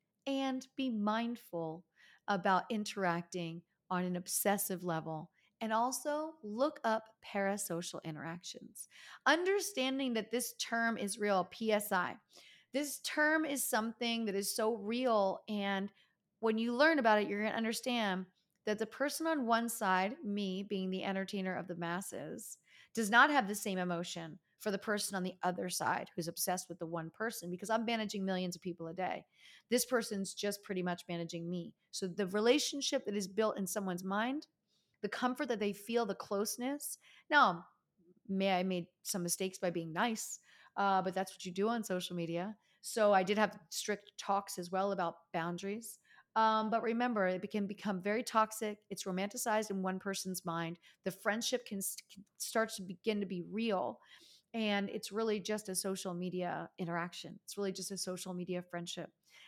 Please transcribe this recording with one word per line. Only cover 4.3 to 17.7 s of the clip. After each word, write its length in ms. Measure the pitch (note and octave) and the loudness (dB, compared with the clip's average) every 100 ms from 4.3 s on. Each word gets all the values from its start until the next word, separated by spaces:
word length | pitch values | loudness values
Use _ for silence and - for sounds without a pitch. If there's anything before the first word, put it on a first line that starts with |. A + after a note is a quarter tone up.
| - G#3 G3+ - F#3 | 0 2 2 0 -4
level. 460 | F3+ D#3+ D#3 D#3 E3+ _ _ _ | -2 -2 -2 -6 -8 _ _ _
And 100 | A3 | -2
also 640 | A3 B3 C4 D4+ D4 D#4 D#4+ | 2 2 0 -2 -2 -4 -8
look 360 | G#3+ G#3+ D4 D4+ | -8 0 0 2
up 240 | A3+ A3 A3 _ | 0 0 -2 _
parasocial 800 | - G3+ G3 G3+ - E3+ F3 - | -6 0 0 0 -2 -4 -4 -8
interactions. 840 | D#3+ D#3 D#3+ E3+ - - - - - - - - | -8 -8 -8 -10 -12 -14 -14 -16 -16 -18 -20 -2
Understanding 880 | - D#4+ F4+ G4+ G4 - C4 C4+ C4+ | 4 4 4 2 0 0 0 0 0
that 180 | A3+ G#3 | 0 0
this 220 | A#3+ A#3+ - | -2 -2 -6
term 400 | - A#3 A#3 A3+ | -4 0 0 0
is 200 | G3 F#3+ | -2 0
real, 260 | G#3 G3 F3+ | 2 4 2
P 260 | - A3 | -2 2
S 180 | G#3+ G#3 | 2 2
I. 280 | F#3+ F3 - _ - - - _ | 0 0 -4 _ -20 -20 -20 _
This 260 | C4+ D4 - | -4 -2 -4
term 460 | - - D4+ D#4+ D4+ | -4 2 4 4 2
is 180 | C#4 | 0
something 640 | - A3+ A3 A#3 A#3 A#3 A3+ | 2 2 0 -2 0 0 0
that 80 | |
is 200 | G3 G3 | 0 0
so 200 | - A3 | 2 2
real, 680 | A#3 G3+ A#3+ B3+ A3 G3 F#3 - | 0 0 2 4 6 4 2 -4
and 420 | G#3 G3 G3 G3 - _ _ _ _ | -2 0 0 -2 -8 _ _ _ _
when 180 | A3+ A3 | 0 2
you 160 | A#3 | 0
learn 240 | A#3+ D4+ D#4+ | 6 6 8
about 200 | A3+ G#3+ | 6 6
it, 100 | G3+ | 4
you're 140 | G3+ | 0
gonna 140 | G#3+ - | 0 0
understand 680 | A3+ | 0